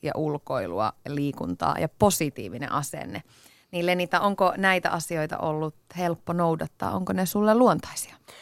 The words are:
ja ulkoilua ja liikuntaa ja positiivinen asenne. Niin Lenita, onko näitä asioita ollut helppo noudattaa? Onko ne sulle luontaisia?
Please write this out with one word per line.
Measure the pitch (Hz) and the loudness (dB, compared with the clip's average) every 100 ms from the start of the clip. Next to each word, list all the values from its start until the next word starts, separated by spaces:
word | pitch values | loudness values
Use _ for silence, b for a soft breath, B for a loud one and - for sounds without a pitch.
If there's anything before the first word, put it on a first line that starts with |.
ja | 156 | -6
ulkoilua | - 151 147 - 131 95 87 107 - | -4 -4 -4 -4 -4 -4 -2 -2 -4
ja | - | -8
liikuntaa | 143 143 - - 90 - - | -4 -4 -4 -6 -2 -2 0
ja | 160 - | -4 4
positiivinen | 208 - 151 - 101 110 131 | 4 4 -2 -4 -10 -10 -4
asenne. | 143 143 151 - 156 - b b b b | -4 -4 -8 -10 -10 -12 b b b b
Niin | 175 175 | -2 0
Lenita, | 180 175 180 | 0 2 2
onko | 202 196 185 190 | 2 4 2 4
näitä | 190 185 - | 2 2 2
asioita | 170 156 170 156 - | -2 -2 -4 -2 -2
ollut | 160 151 156 - _ 170 | -2 -2 -4 -8 _ -4
helppo | 175 165 - | -2 -2 -4
noudattaa? | 170 170 160 160 - 95 98 | 0 2 0 -4 -4 -4 -2
Onko | 180 | -2
ne | 185 185 | 0 0
sulle | 208 214 | 2 4
luontaisia? | 220 247 165 - - - - B B | 6 6 4 -2 -12 -12 -14 B B